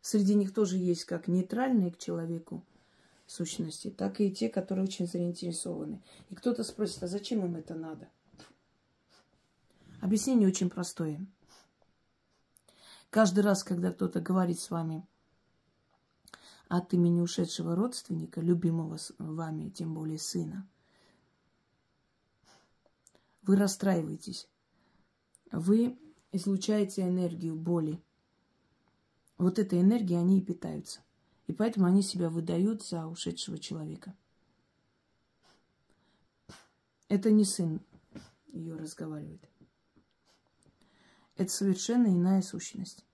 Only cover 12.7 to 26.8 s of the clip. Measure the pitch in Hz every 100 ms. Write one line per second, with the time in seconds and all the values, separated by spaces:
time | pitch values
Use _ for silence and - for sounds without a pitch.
12.7 | _ - - _ 214 214 190 202 190 -
13.7 | 175 180 175 180 175 170 185 175 175 -
14.7 | 170 160 160 - _ _ _ _ _ _
15.7 | _ _ _ _ _ _ - - - _
16.7 | 175 180 180 170 170 175 - 170 - 170
17.7 | 170 240 - - 165 160 - 165 175 175
18.7 | 165 160 160 - - 160 156 160 156 156
19.7 | - 165 160 156 156 - 180 160 190 190
20.7 | _ _ _ _ _ _ _ _ _ _
21.7 | _ _ _ _ _ _ _ _ _ _
22.7 | _ _ _ _ _ _ _ - 196 202
23.7 | 196 196 175 156 - - 175 - _ _
24.7 | _ _ _ _ _ _ _ - 160 170
25.7 | 220 247 254 - _ _ 190 202 190 190
26.7 | 214